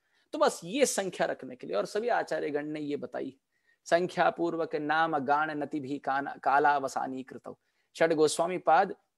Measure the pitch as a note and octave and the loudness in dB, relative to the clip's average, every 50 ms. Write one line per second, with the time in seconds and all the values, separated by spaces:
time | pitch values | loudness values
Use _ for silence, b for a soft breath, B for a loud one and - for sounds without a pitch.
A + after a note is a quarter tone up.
0 | _ _ _ _ _ _ - D4+ D#4 C4 - - - E3 G3 C#4 C#4 - - - | _ _ _ _ _ _ -2 2 2 2 2 0 -6 -6 -2 2 2 2 2 0
1 | G3 F#3 F3 - F3 D#3+ - - - C3 B2+ - - F#3 F3+ G3 G#3 F3+ - G#3 | -4 -4 -2 -2 -2 -2 -2 -6 -10 -14 -14 -12 -8 -4 -2 -2 -2 -2 -4 -4
2 | A3 A#3+ G#3+ E3+ D#3+ D#3 D#3+ D#3 D#3+ D#3 C#3+ D3 D3 D3+ D3+ D3+ D3+ C#3+ D3 C#3 | -2 0 0 0 -2 -2 -4 -4 -4 -4 -4 -4 -4 -6 -8 -8 -6 -6 -6 -6
3 | C3 B2 - B2+ C3 C3+ B2 _ _ _ _ _ _ _ _ _ _ - E3+ E3+ | -6 -8 -8 -8 -10 -10 -12 _ _ _ _ _ _ _ _ _ _ 2 2 2
4 | F3+ E3+ - - E3+ E3+ E3 - E3+ E3+ E3 E3 D#3+ D#3 - D#3 D3+ D3 D3+ D#3+ | 2 2 0 2 2 2 2 0 -2 -2 -2 -2 -4 -4 -4 -4 -2 0 2 2
5 | E3 E3 D#3+ D3 C3+ B2 C#3+ D3 D#3 D#3 D#3 D3+ C#3+ C3 - D#3 C3+ B2+ C#3+ C#3 | 2 2 0 0 0 2 2 2 0 0 -4 -4 -6 -6 -6 -8 -8 -6 -8 -6
6 | - - C3+ C#3 C#3 C#3+ C#3+ C#3 - C#3 C3 C#3+ D3+ D3 C#3+ C#3+ C3+ C3 - - | -4 -2 -2 -2 -2 -6 -8 -4 0 2 4 6 6 6 4 2 0 -2 -4 -4
7 | B2+ C3 C3 C3 B2+ - - A#2+ - - - - _ _ _ _ _ _ - - | -6 -6 -6 -8 -10 -12 -14 -16 -14 -16 -16 -18 _ _ _ _ _ _ -2 2
8 | E3+ E3 E3 D3+ D#3 D3+ - - E3 F3 F#3 F3 - - D#3+ E3+ G3 F#3+ - - | 2 4 4 4 4 4 4 2 -2 -2 -2 -2 2 4 6 6 4 2 0 -8
9 | _ _ _ | _ _ _